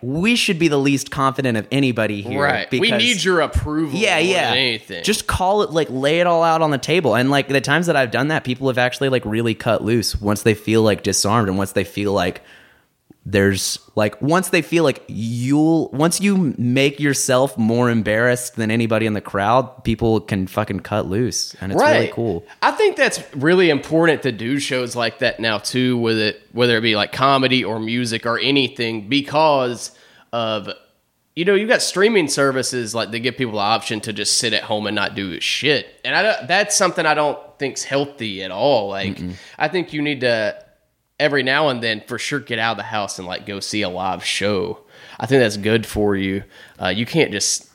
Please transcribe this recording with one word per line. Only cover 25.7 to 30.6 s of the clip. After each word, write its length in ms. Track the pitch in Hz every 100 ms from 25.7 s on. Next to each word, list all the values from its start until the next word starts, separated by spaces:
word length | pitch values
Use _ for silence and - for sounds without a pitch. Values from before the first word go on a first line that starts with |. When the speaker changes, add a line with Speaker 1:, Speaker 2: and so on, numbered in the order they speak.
| 127 127 123
Speaker 2:
with 200 | 113 110
it, 220 | 107 - _
whether 240 | 117 123 113
it 60 |
be, 120 | 113
like, 160 | 104 101
comedy 540 | - 135 135 131 127
or 160 | 101 113
music 460 | 110 120 120 113 117
or 120 | 117
anything, 720 | 117 143 123 - 117 113 101
because 840 | 139 139 147 156 143 127 113 - - _ _ _
of, 380 | 117 113 107